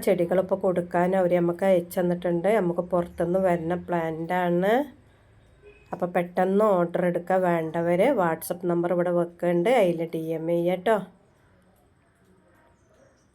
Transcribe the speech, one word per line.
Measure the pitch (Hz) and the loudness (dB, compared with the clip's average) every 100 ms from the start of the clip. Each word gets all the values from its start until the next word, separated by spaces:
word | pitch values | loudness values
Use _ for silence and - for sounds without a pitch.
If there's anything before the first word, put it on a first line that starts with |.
| 226 | 2
ചെടികളിപ്പോൾ | 180 170 180 185 196 | 2 2 0 0 -2
കൊടുക്കാൻ | 190 180 175 175 180 190 | 0 -2 -2 0 0 2
അവർ | 180 175 | 2 2
നമുക്ക് | 175 175 190 | 0 0 2
അയച്ചു | 185 175 - | 2 0 -2
തന്നിട്ടുണ്ട്. | 175 175 180 175 180 220 | -2 -2 -2 -2 0 0
നമുക്ക് | 180 175 175 | 0 -2 -2
പുറത്തുനിന്ന് | 180 175 - 170 185 190 | -2 -2 -4 -2 0 2
വരുന്ന | 175 165 180 175 | 0 -2 -6 -4
പ്ലാന്റാണ്. | 175 160 160 165 180 180 175 190 233 294 - _ _ _ - _ _ - - - | -4 -4 -6 -4 -2 0 2 2 0 -2 -10 _ _ _ -20 _ _ -20 -20 -16
അപ്പോൾ | - 180 180 | -8 -4 -2
പെട്ടെന്ന് | 175 180 185 196 220 185 | -2 -2 0 2 4 2
ഓർഡർ | 170 175 175 | 2 0 0
എടുക്കാൻ | 175 175 190 180 | -2 0 0 2
വേണ്ടവർ | 170 160 165 170 175 226 254 | 0 -2 -2 0 2 2 2
WhatsApp | 170 160 - 175 180 | 0 0 -6 -6 -2
നമ്പർ | 170 170 180 | 0 0 0
ഇവിടെ | 175 175 | 0 0
വെക്കുന്നുണ്ട്, | 170 - 175 175 175 254 | -2 -2 0 0 2 4
അതിൽ | 185 165 165 165 | 2 0 -4 -6
ഡി | 160 160 | -6 -6
എം | 160 | -2
ചെയ്യുക | 170 170 185 185 | 0 0 0 0
ട്ടോ. | 214 180 - _ _ _ _ _ _ _ _ _ _ _ _ _ _ _ _ _ _ _ _ _ | 0 -2 -20 _ _ _ _ _ _ _ _ _ _ _ _ _ _ _ _ _ _ _ _ _